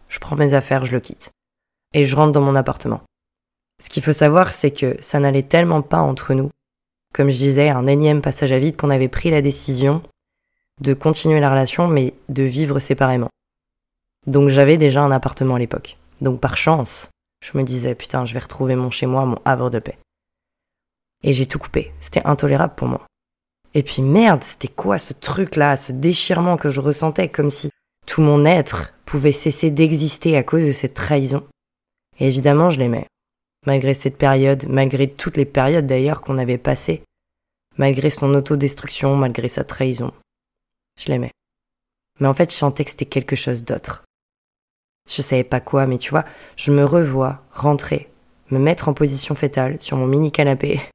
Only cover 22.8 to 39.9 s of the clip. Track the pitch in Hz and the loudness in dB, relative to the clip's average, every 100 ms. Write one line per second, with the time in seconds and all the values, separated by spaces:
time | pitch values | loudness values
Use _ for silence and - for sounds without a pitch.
22.8 | 127 127 - _ _ _ _ _ _ 151 | -6 -6 -10 _ _ _ _ _ _ -4
23.8 | 139 - 135 180 226 147 - - - - | -4 -2 2 4 6 4 0 -12 -12 -8
24.8 | 196 196 - - - - 185 151 143 135 | -2 -2 -4 -10 -6 -4 -2 2 2 2
25.8 | - 127 160 175 - 170 175 170 147 135 | -4 -2 0 0 0 0 2 0 0 -2
26.8 | 139 143 160 156 175 - 147 - 147 - | -2 0 -2 0 -2 0 -2 -2 -8 -12
27.8 | _ _ - - 151 147 151 180 139 90 | _ _ -8 2 4 6 6 4 2 -4
28.8 | - _ - 147 147 139 156 - 160 147 | -10 _ -8 0 2 2 -2 0 -2 4
29.8 | 160 151 151 - 165 147 120 165 156 131 | 2 4 -2 -2 2 2 2 2 2 0
30.8 | 127 - - 147 131 139 - _ _ _ | -4 -6 0 0 0 -4 -8 _ _ _
31.8 | _ _ _ - 135 131 143 147 175 139 | _ _ _ -2 0 2 4 4 4 2
32.8 | 120 113 - _ _ _ _ _ - 139 | 0 -2 -6 _ _ _ _ _ -2 0
33.8 | 135 135 135 - 139 135 135 139 135 135 | 0 -2 -2 0 2 4 4 2 0 0
34.8 | 135 131 139 - - - 139 135 131 165 | 0 0 -2 -2 -8 -2 -2 0 2 2
35.8 | 139 131 139 156 - 135 123 123 - 131 | 0 0 0 -4 -4 -4 -2 -2 -2 -4
36.8 | - 160 - _ _ _ _ _ _ - | -4 -6 -8 _ _ _ _ _ _ -2
37.8 | 139 135 147 - 139 143 139 147 139 - | 0 2 0 0 2 2 2 0 0 -4
38.8 | - - 139 139 131 117 123 - - - | -10 -4 0 0 0 -2 -6 -6 -8 -4
39.8 | 131 | -4